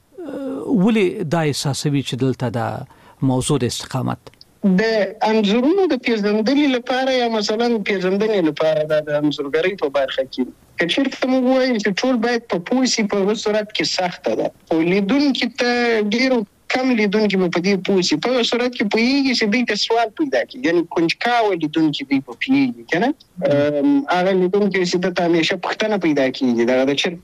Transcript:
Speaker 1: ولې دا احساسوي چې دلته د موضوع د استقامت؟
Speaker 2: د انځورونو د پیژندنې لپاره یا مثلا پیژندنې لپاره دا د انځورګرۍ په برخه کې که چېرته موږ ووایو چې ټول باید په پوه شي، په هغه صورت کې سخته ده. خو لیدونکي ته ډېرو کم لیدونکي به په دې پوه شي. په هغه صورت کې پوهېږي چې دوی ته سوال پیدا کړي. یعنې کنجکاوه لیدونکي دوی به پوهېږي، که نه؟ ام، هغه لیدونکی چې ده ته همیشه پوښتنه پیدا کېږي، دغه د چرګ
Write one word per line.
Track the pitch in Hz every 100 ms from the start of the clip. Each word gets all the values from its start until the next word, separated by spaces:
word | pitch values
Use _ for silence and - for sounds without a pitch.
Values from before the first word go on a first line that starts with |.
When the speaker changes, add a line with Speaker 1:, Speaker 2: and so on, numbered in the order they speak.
| _ - 302 277 269 269 -
Speaker 1:
ولې | 226 208 220 180 214
دا | 165 165
احساسوي | 151 131 143 127 151 143
چې | -
دلته | 123 131 120 120
د | 120 110 113 131 - - -
موضوع | 135 127 123 143
د |
استقامت؟ | 113 - - 131 120 123 - - _ _
Speaker 2:
د | 196 185 226 220 196 -
انځورونو | 220 220 202 233 277 392 370
د | 254 -
پیژندنې | 226 202 214 214 285 294 247
لپاره | 247 254 262
یا | 254 233
مثلا | 220 208 220 240 226
پیژندنې | 202 196 180 196 220 208 156
لپاره | 147 156 151
دا | 151 151
د | 151 147
انځورګرۍ | 147 143 139 156 185 196
په | 151
برخه | 139 135 -
کې | 131 - 123 - _ -
که | 170
چېرته | 277 277 - 262
موږ | 262
ووایو | 254 262 262 226
چې | 208 185
ټول | 254 247
باید | 233 240 -
په | 170
پوه | 175 254
شي، | 254 -
په | 202 202
هغه | 190
صورت | 220 214 214 208
کې | -
سخته | 156 - 180 - -
ده. | - - - -
خو | 165
لیدونکي | 170 196 196 277 285 254 254
ته | - 240 240 240 226
ډېرو | 208 240 262 247 202 _ -
کم | 254 262
لیدونکي | 233 208 214 208 196
به | 180
په | 180
دې | 185 196 185
پوه | 196
شي. | 180 302
په | 240
هغه | 254
صورت | 226 233 247
کې | 247 208
پوهېږي | 220 240 277 269 240
چې |
دوی | 220 247
ته | 233
سوال | 208 - 330 233 -
پیدا | 285 -
کړي. | - 262 285
یعنې | 170 165 175
کنجکاوه | 165 - 240 240 208
لیدونکي | 180 151 160 156 147
دوی | 139 139
به | 135
پوهېږي، | 117 - 139 131 117 -
که | 165
نه؟ | 240 - _ 180 -
ام، | 143 147 147 143 139 139
هغه | 175 185
لیدونکی | 190 180 202 202 196 180
چې | 175
ده | 185
ته | 180 170
همیشه | 170 156 190
پوښتنه | - - 214 202
پیدا | 170 143 131
کېږي، | 131 127 117 117
دغه | 127
د | 135
چرګ | 139 190 175